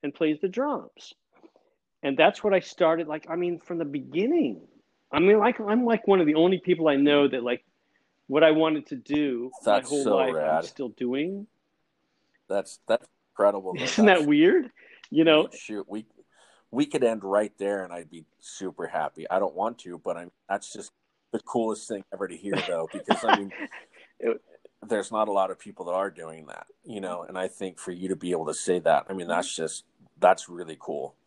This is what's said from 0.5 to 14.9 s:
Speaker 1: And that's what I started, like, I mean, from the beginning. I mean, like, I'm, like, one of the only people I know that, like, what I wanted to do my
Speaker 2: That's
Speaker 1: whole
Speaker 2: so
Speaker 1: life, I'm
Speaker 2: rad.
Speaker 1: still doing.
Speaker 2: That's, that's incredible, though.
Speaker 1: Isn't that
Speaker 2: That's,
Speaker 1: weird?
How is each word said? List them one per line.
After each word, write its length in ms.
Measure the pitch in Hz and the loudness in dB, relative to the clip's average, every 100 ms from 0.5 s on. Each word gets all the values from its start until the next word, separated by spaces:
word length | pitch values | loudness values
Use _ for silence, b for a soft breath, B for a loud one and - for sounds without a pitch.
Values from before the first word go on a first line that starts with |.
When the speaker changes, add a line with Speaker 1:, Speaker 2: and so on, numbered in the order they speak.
| 190 285 240 - _ - - _ _ _ _ _ _ _ _ | -2 -2 -4 -8 _ -20 -20 _ _ _ _ _ _ _ _
Speaker 1:
And 140 | 143 135 | -4 4
that's 260 | 160 196 | 4 4
what 100 | 214 | 0
I 60 | 190 | 0
started, 460 | - - 165 165 156 | 0 0 2 2 -2
like, 180 | 156 - | -8 -8
I 60 | 165 | -4
mean, 220 | 175 170 | -4 -4
from 180 | - 170 | -8 -6
the 60 | |
beginning. 760 | 151 143 131 147 220 339 226 98 - _ _ _ _ | -6 -8 -6 -2 0 0 0 -4 -16 _ _ _ _
I 60 | 147 | 2
mean, 180 | 180 214 | 4 6
like, 220 | 214 240 | 4 0
I'm, 240 | 208 220 | 0 0
like, 220 | 240 226 214 | 2 0 4
one 140 | 196 | 4
of 60 | 156 | 4
the 80 | 151 | 4
only 220 | 175 185 | 4 2
people 300 | 180 170 156 | 0 2 4
I 80 | 139 | 4
know 320 | 143 147 139 | 4 6 4
that, 140 | 131 | 0
like, 220 | 120 123 _ _ _ _ _ _ _ | -4 -6 _ _ _ _ _ _ _
what 160 | 139 | 4
I 60 | 160 | 6
wanted 340 | 156 160 156 147 | 6 2 0 -6
to 80 | 131 | -14
do 540 | - 147 147 120 123 - - | -4 -2 0 -2 -6 -6 0
my 60 | |
Speaker 2:
That's 160 | 101 85 | 0 0
Speaker 1:
whole 160 | 143 | -2
Speaker 2:
so 60 | 120 | 2
Speaker 1:
life, 340 | 98 131 80 | 2 2 0
I'm 60 | 78 80 | 0 0
Speaker 2:
rad. 60 | |
Speaker 1:
still 260 | 85 - 127 | -2 -8 -10
doing. 560 | - 123 131 160 196 208 _ _ _ _ _ _ _ _ _ _ | -6 -4 -2 -4 -6 -12 _ _ _ _ _ _ _ _ _ _
Speaker 2:
That's, 320 | 98 - - _ | -6 -6 -14 _
that's 200 | 113 - _ _ | -4 -4 _ _
incredible, 420 | - 101 101 92 | 2 2 2 -6
though. 100 | 151 | -6
Speaker 1:
Isn't 220 | - - 214 | -4 4 6
that 100 | 180 | 6
Speaker 2:
That's, 80 | 147 | 4
Speaker 1:
weird? 440 | 147 170 370 262 _ b | 6 6 4 0 _ b